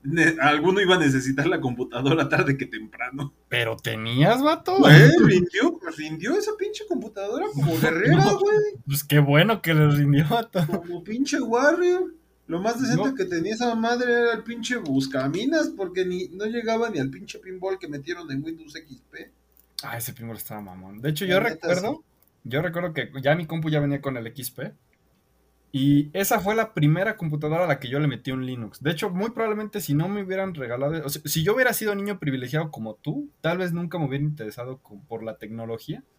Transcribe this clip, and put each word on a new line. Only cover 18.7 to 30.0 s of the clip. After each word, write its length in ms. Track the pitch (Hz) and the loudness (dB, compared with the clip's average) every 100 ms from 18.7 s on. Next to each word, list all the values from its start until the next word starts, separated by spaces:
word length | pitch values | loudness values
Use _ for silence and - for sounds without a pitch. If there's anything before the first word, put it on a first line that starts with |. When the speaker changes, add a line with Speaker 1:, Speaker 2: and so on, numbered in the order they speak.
| 143 | -20
Speaker 1:
X 280 | - 127 _ | -20 -20 _
P. 200 | 160 - _ _ _ _ - | -20 -20 _ _ _ _ -16
Speaker 2:
Ah, 140 | - 113 | -10 -8
ese 160 | 117 | -10
pinball 240 | - 113 107 | -10 -14 -12
estaba 220 | - 107 | -12 -14
mamón. 380 | 101 92 92 104 | -14 -16 -18 -8
De 100 | 135 | -4
hecho, 140 | 151 190 | -4 0
Speaker 1:
La 60 | 185 | 2
Speaker 2:
yo 40 | |
Speaker 1:
neta, 80 | 226 160 165 | 0 -4 -2
Speaker 2:
recuerdo, 360 | 180 208 311 | 0 -2 -6
Speaker 1:
sí. 360 | _ _ _ _ 113 | _ _ _ _ -6
Speaker 2:
yo 160 | 131 | -4
recuerdo 300 | 170 170 175 | -2 -4 -6
que 180 | 156 120 135 | -6 -8 -4
ya 140 | 135 165 | 0 0
mi 100 | 160 | 0
compu 240 | 160 156 | -4 0
ya 100 | 151 | 0
venía 220 | 143 143 | 0 -2
con 160 | 139 127 | -4 -6
el 80 | 117 | -10
X 220 | 120 123 | -12 -14
P. 240 | - 165 - _ _ _ _ _ _ _ _ _ | -10 -12 -14 _ _ _ _ _ _ _ _ _
Y 380 | 135 139 143 147 185 | 0 4 4 2 -2
esa 220 | 196 220 | 2 2
fue 160 | 180 226 | 2 0
la 180 | 220 | 0
primera 420 | - 147 160 208 214 | 0 2 2 0 -2
computadora 500 | 165 147 151 160 180 | -4 -4 -2 0 0
a 20 | |
la 120 | 139 | 0
que 100 | 123 | -2
yo 100 | 135 | -2
le 80 | 151 | -2
metí 240 | 117 - | -2 -6
un 140 | 131 127 | -6 -6
Linux. 360 | 127 107 - | -8 -10 -6
De 80 | 135 | -4
hecho, 200 | 165 214 | -2 -4
muy 180 | 180 220 | -4 -6
probablemente 520 | 226 226 214 214 208 | -4 -4 -4 -6 -8
si 120 | - | -2
no 160 | 143 | 0